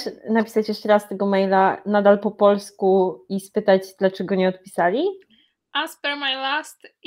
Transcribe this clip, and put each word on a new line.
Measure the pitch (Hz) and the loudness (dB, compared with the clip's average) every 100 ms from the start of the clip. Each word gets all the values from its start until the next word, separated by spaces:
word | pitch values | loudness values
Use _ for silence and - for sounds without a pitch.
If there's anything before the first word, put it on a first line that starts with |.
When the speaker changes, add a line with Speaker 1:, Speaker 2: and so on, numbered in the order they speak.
| 240 - - | 0 -10 -2
Speaker 1:
napisać | 226 214 220 214 | -2 0 -2 -4
jeszcze | 208 208 | -4 2
raz | 208 208 | 2 0
tego | 196 202 | -4 -2
maila | 196 190 190 190 - 196 | 0 2 2 2 0 -2
nadal | 208 202 202 | 2 4 4
po | 208 | 0
polsku | 202 202 202 - - 190 190 185 - - | 2 2 2 -2 -2 2 2 2 -4 -8
i | 196 | -8
spytać, | - - - 190 190 - | -6 -4 2 2 0 -2
dlaczego | 190 190 180 190 | -2 -2 -4 -2
nie | 185 | -2
odpisali? | 185 - - 175 226 370 392 _ _ _ _ _ | -2 -8 -2 0 0 -4 -6 _ _ _ _ _
Speaker 2:
As | 277 320 - | -8 -8 -8
per | 294 285 | -8 -6
my | 277 262 | -6 -4
last | 269 294 311 - - _ | -4 -6 -8 -18 -20 _